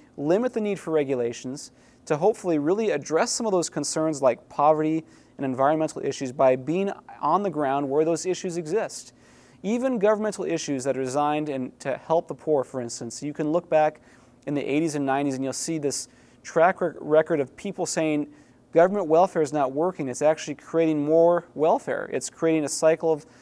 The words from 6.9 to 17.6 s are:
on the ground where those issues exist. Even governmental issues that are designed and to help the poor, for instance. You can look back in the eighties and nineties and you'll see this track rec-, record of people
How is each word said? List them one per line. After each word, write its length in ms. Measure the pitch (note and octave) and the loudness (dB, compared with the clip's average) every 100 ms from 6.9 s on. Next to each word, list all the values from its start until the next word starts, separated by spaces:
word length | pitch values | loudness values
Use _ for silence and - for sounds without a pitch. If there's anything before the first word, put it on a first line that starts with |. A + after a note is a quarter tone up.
| - - A#2 | -6 -14 -6
on 220 | D3 F3+ | -2 0
the 60 | G3+ | 0
ground 400 | D3 C#3 C#3 C#3+ | -2 -2 0 0
where 140 | C#3+ D#3+ | 0 2
those 200 | D#3+ F#3 | 0 -2
issues 320 | F3 F#3+ E3+ | -6 -6 -6
exist. 560 | D3+ G#3 F3 - - - _ - - - | -4 -4 -4 -8 -18 -20 _ -20 -20 -10
Even 360 | F#3+ A#3 C4 A#3+ | -4 -2 -2 2
governmental 460 | G3+ G#3+ G#3+ G3+ F#3+ | 2 2 0 -4 -4
issues 380 | E3 - C3+ | -4 -2 -4
that 140 | C3+ C3 | -2 -2
are 60 | |
designed 460 | C3 C#3 D3 D3+ D3+ | -2 0 0 0 -2
and 280 | C3+ B2+ - | -6 -8 -8
to 180 | C#3 B2+ | -6 -6
help 300 | - E3 E3+ | -2 -2 -2
the 80 | D3 | -6
poor, 280 | - D3 | 0 0
for 180 | B2 C3 | 0 -6
instance. 420 | A#2 - A#2 - | -8 -8 -12 -10
You 100 | C#3+ | -8
can 180 | D3 D3+ | -4 -2
look 180 | E3 F3 | -2 2
back 320 | D#3 D3+ D3+ - - _ _ - | 2 2 0 -12 -20 _ _ -6
in 60 | |
the 100 | D3 | -4
eighties 320 | - C#3+ E3 D3 | -2 0 0 -2
and 100 | C3+ | -2
nineties 300 | C3+ C#3+ C3 | 0 -2 -2
and 80 | |
you'll 100 | C3+ | -4
see 240 | B2 - E3 | -6 -6 -4
this 300 | C#3+ - - _ _ _ | -2 -4 -8 _ _ _
track 360 | - E3+ E3+ F#3 | -4 2 4 4
rec-, 160 | F3 - | -2 -4
record 400 | D3 D3+ D#3 D#3+ | 2 4 4 2
of 160 | C3 | -2
people 300 | - | -6